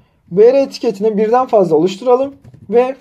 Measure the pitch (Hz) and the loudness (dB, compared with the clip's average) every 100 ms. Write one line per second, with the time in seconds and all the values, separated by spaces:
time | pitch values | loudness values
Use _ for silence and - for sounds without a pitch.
0 | _ _ _ 175 233 277 269 - 240 196 | _ _ _ 2 4 4 -2 -4 -8 -4
1 | 220 208 214 247 262 220 175 151 185 196 | -4 -2 0 0 0 0 2 0 0 -4
2 | 254 247 277 - - - - 233 254 269 | -2 0 -2 -10 -20 -20 -2 -2 -2 -6